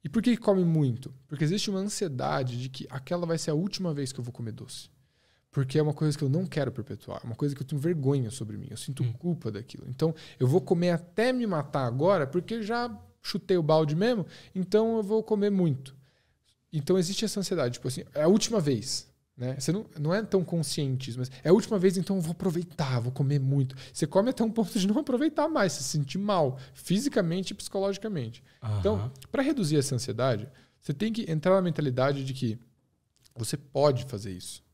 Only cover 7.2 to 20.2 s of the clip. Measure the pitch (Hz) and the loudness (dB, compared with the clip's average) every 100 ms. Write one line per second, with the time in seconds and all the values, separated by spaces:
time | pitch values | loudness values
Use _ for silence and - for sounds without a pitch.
7.2 | 117 113 147 135 131 147 156 170 135 139 | -10 -4 -4 -4 -6 -2 -2 0 2 2
8.2 | 113 - 107 104 - 110 - 131 123 110 | -2 -6 -10 -10 -12 -10 -10 -2 -2 -2
9.2 | 175 165 113 101 120 - 131 127 160 160 | -4 -2 -4 -8 -10 -14 -12 -2 -2 -2
10.2 | - - 127 175 185 175 175 170 - - | -14 0 4 4 4 2 4 0 -2 0
11.2 | 240 254 226 160 139 147 123 127 170 190 | 2 2 0 -2 -2 -2 0 2 4 4
12.2 | 131 175 175 226 208 240 240 208 - _ | 2 -2 -4 -6 -4 -4 -4 -8 -18 _
13.2 | - 190 - 180 151 156 156 156 220 233 | -6 -6 2 2 6 4 4 2 2 2
14.2 | 160 - - 190 180 208 226 226 202 220 | -4 -10 -10 -6 2 2 4 0 2 0
15.2 | 220 214 202 196 170 127 - - _ _ | 0 0 2 4 2 0 -6 -20 _ _
16.2 | _ _ _ _ _ 156 139 185 175 196 | _ _ _ _ _ -6 2 2 2 -2
17.2 | 208 208 185 175 123 123 - 131 - - | -2 -2 -2 0 -2 -2 -6 -6 -6 2
18.2 | 160 214 - 226 147 120 - - - _ | 6 6 4 2 2 0 -2 -6 -8 _
19.2 | _ - 123 135 147 185 - 156 147 185 | _ -8 -6 -4 -2 -2 -4 -4 0 0